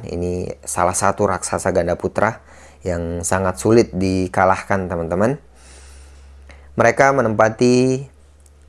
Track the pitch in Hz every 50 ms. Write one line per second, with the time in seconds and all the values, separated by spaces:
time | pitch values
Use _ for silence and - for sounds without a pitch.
0 | 113 - - 87 90 90 90 90 92 - - - - - - - 87 90 92 -
1 | 104 98 98 - 104 95 92 87 - - - 87 - 95 90 90 87 87 85 -
2 | - 90 - 95 101 110 113 - - - - - - - - - - 92 87 85
3 | 85 85 87 87 85 - 95 92 95 92 90 - - 107 113 120 104 - - 92
4 | 95 95 92 92 92 90 - 101 92 92 95 - - - 101 98 92 87 92 85
5 | 85 82 87 92 104 123 143 156 - - - - - - - - - - - -
6 | - - - - - - - - - - - - - - - 123 113 117 117 -
7 | 139 139 139 135 117 113 107 107 110 110 110 - 123 123 123 123 127 131 131 135
8 | 139 - - _ - _ _ _ - - _ _ -